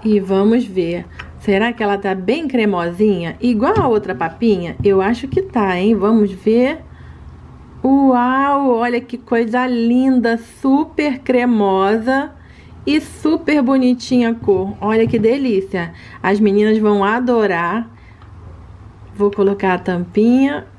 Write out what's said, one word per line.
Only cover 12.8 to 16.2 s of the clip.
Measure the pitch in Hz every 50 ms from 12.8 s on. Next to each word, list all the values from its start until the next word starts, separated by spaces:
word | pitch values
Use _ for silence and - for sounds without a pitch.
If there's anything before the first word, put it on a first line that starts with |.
| -
e | 285 294 302
super | 285 - - - - 302 330 330 - - 302 294
bonitinha | 254 240 269 269 254 247 247 247 - - 262 247 240 226
a | 233
cor. | 226 - - 196 185 190 196 - -
Olha | 196 208 220 220 226
que | 220 247 226
delícia. | 208 220 254 285 269 254 208 190 190 - - 180 170 165 - - - - - -